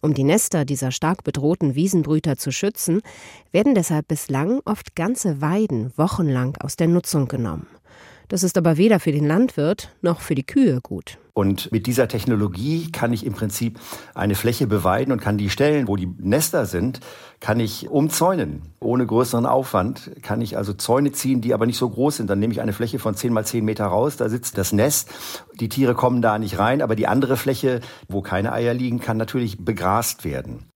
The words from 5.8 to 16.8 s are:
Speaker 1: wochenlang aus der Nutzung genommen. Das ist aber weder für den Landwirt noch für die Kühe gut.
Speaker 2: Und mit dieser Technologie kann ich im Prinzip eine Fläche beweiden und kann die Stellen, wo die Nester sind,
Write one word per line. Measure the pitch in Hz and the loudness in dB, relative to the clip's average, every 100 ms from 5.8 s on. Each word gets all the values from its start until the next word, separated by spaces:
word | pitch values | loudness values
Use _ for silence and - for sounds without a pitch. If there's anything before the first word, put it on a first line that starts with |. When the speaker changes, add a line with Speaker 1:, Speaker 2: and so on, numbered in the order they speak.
| 117 120 | -4 0
Speaker 1:
wochenlang | 165 - 165 127 127 143 | 0 2 2 2 0 -4
aus | - - | -8 0
der | 165 | 4
Nutzung | 175 - 156 127 | 4 2 0 0
genommen. | 127 117 78 - - _ - - - - | -2 -4 -4 -10 -20 _ -20 -20 -20 -6
Das | 190 | -2
ist | 180 190 | 0 2
aber | 175 156 | 2 4
weder | 202 208 | 6 4
für | - | 2
den | 147 147 | 2 2
Landwirt | 165 247 - 147 202 - - | 4 2 2 0 0 -6 -4
noch | 175 170 | -2 -2
für | - 135 | -2 -4
die | 139 | 0
Kühe | - 254 127 | 2 4 2
gut. | - 95 - - _ | -2 -10 -12 -20 _
Speaker 2:
Und | - 98 95 - | 0 0 0 0
mit | 110 98 | -2 0
dieser | 123 120 | 2 2
Technologie | 117 101 110 101 87 127 160 165 | 0 0 2 0 -2 -2 -2 -4
kann | - 117 | -4 -2
ich | 117 - | -2 -4
im | |
Prinzip | 104 110 - 117 - - - - - | -4 -4 -2 -4 -6 -16 -16 -16 -4
eine | 101 98 | 0 0
Fläche | 120 120 127 | 0 0 0
beweiden | 101 87 98 131 | 2 2 2 2
und | 123 | 0
kann | 104 104 | 0 0
die | 101 | 0
Stellen, | - 143 151 120 | 2 2 2 2
wo | 101 | -2
die | 90 87 | -2 -4
Nester | 90 127 160 175 104 | 0 2 2 0 -2
sind, | 87 | 0